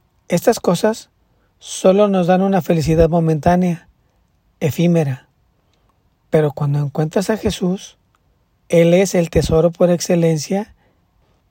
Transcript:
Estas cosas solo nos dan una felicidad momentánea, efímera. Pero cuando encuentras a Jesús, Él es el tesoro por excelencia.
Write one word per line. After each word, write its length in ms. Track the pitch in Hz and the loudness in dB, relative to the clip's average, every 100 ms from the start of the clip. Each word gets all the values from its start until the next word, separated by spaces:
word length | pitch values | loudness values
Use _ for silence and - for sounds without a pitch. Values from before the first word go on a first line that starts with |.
| _ _ - | _ _ -4
Estas 320 | 175 - 226 | -2 0 0
cosas 500 | - 175 214 226 - _ _ _ _ _ | 0 0 0 -2 -10 _ _ _ _ _
solo 500 | - - 190 190 208 | -18 -2 2 4 2
nos 180 | 196 175 | 2 2
dan 140 | 185 | 2
una 220 | 196 196 | 2 -2
felicidad 480 | - 170 139 160 165 | 0 -2 0 2 2
momentánea, 760 | 170 160 156 156 180 180 165 _ _ _ _ _ _ _ - | 2 0 0 0 2 0 -4 _ _ _ _ _ _ _ -6
efímera. 680 | 156 - 170 165 143 131 _ _ _ _ _ _ _ _ _ _ _ | -4 0 0 2 0 -6 _ _ _ _ _ _ _ _ _ _ _
Pero 220 | 160 151 | 0 0
cuando 260 | - 143 143 | -2 -4 -4
encuentras 500 | 143 - 156 220 190 | -4 -4 -4 -2 -4
a 80 | 214 | -4
Jesús, 640 | 220 - 180 190 - _ _ _ _ _ _ _ - | -4 -4 -4 -6 -10 _ _ _ _ _ _ _ -2
Él 240 | 170 170 | 2 4
es 200 | 175 196 | 2 2
el 140 | 185 165 | -2 -2
tesoro 420 | 165 147 160 170 | -2 0 2 0
por 200 | 170 180 | 0 0
excelencia. 840 | 175 - 180 165 156 - 196 220 _ _ _ _ _ _ _ _ | 0 -2 0 0 -2 -4 -6 -8 _ _ _ _ _ _ _ _